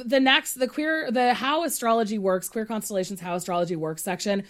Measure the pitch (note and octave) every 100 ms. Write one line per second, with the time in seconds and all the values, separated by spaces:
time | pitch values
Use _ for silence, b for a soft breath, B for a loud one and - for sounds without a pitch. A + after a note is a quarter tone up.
0 | A#3+ C4+ C4 C#4+ D4 B3+ B3+ - D4+ D#4+
1 | D4 A#3+ B3 A3 B3+ D4+ E4+ - A#3 A3+
2 | G#3+ G#3+ F#3+ F#3 F#3 A3+ A3 A3 - G3+
3 | F#3 G3 F3 F3 E3+ F3 F3 E3+ D#3 D#3+
4 | - F3 G#3 G3 G3